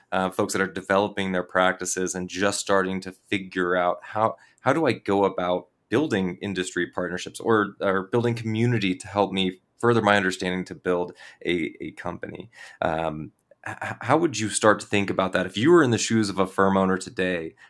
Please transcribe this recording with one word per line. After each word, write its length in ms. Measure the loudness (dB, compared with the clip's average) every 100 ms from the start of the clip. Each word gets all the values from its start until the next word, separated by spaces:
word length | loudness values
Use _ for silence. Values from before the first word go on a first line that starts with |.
| _
uh, 160 | -2 -2
folks 240 | -2 -2
that 80 | 0
are 100 | -2
developing 640 | -4 0 2 2 -2 -2
their 100 | -2
practices 720 | -2 2 2 0 -6 -4 -4
and 140 | -4 -8
just 320 | -2 -2 -2
starting 400 | 0 2 2 -4
to 120 | -8
figure 640 | -16 _ -6 -4 -4 0
out 260 | 0 0 -2
how, 340 | -6 0 0 -2 _ _
how 140 | 0
do 120 | 2 0
I 60 |
go 320 | -2 0 2
about 440 | 2 2 -2 -2 -4 _ _
building 480 | -2 0 0 -2 -4
industry 460 | -6 -4 -4 -4 -4
partnerships 520 | -4 -6 -6 -10 -6
or, 340 | 2 2 2 -2
or 220 | -2 -2
building 320 | 0 0 0
community 600 | -2 -4 0 2 2 0 -2
to 120 | -2
help 240 | 0 0
me 300 | 0 -2 -4 _ _
further 240 | 2 4
my 160 | 6 4
understanding 480 | 2 -2 -4 -4 -6
to 80 |
build 400 | -6 -2 -2 -2 -10 -20 -8 -2
a, 280 | -2 -2 -6
a 120 | -12
company. 580 | -8 -10 -8 -12 -12 -16 -20 -20 -4
Um, 500 | -2 0 -2 -6 -12 _ _ _ -16
h-, 80 | -10 -10 -8
how 160 | 0 2
would 220 | 2 -2
you 100 | -4
start 320 | 4 4 4
to 60 | 0
think 240 | -2 0
about 220 | 0 0
that? 120 | 0 -2
If 100 | 0
you 140 | 4
were 120 | 6
in 80 | 6
the 80 | 2
shoes 320 | 2 2 2
of 80 | 0
a 80 | 0
firm 300 | 4 4 4
owner 200 | 2 0
today, 580 | -4 -4 -2 -2 -6 -14